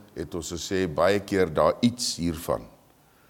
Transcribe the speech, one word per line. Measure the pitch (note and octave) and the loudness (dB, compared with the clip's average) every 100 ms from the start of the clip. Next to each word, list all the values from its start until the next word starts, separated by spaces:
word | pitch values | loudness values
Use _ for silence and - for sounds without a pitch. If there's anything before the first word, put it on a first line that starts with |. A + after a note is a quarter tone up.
| - | -14
het | - E2 F2 | -12 -10 -8
ons | D#2+ | -8
gesê | E2+ - F#2+ F#2 | -8 -4 -2 0
baie | D2 F2 G#2 | 2 4 2
keer | - G2 F2 | 0 0 2
daar | D#2 D#2 - | 4 2 4
iets | A#2+ A#2 - - | 0 0 -6 -2
hiervan. | E2+ D#2+ - A1+ - - _ _ _ _ | -4 -2 -4 -4 -6 -20 _ _ _ _